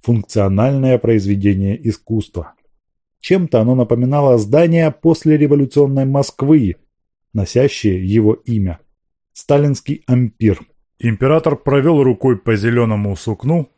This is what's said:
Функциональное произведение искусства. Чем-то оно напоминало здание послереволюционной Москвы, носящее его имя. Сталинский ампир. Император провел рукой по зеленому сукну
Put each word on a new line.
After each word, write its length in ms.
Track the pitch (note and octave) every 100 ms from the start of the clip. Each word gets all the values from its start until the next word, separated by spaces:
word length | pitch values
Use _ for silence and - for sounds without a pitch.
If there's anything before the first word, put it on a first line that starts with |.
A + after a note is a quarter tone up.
Функциональное 960 | - A#2+ G2 A2 G2 F#2+ B2 C#3 C3 B2
произведение 760 | A2+ A2+ G2 G2+ G2+ G2 G2 G#2 A2+
искусства. 640 | G#2+ _ A2 G2+ - D#2+ _ _ _ _ _ _ _
Чем-то 400 | - F#3+ F3 A#2+
оно 140 | A2+ C3
напоминало 640 | A#2 A#2+ B2+ C#3+ C#3+ A#2+
здание 540 | G#2 D3 E3+ E3 D#3+
послереволюционной 1120 | - E3 D#3+ D#3 D3+ D3 C#3+ C#3 - C#3+ C#3 C3+
Москвы, 720 | C#3 C3+ - C#3 D#3 G#2 E2+ _ _ _ _ _
носящее 720 | A2+ F#2+ A#2+ C#3 - G#2+ F#2 F#2
его 280 | G#2+ G#2+
имя. 460 | A2 - A2+ F#2+ E2+ _ _ _ _ _
Сталинский 720 | - - C#3+ D3 C3+ - D3 -
ампир. 540 | B2 B2 _ A2 F#2 - _ _ _
Император 580 | A#2 G#2+ C3 D#3 D#3+ D3
провел 460 | - C#3 C3+ D#3
рукой 340 | C3 A#2+ C3 A#2
по 180 | - A2
зеленому 640 | A2 A#2+ A#2 G#2+ G#2 F#2+
сукну 520 | - A2 C3 E3+ C#3+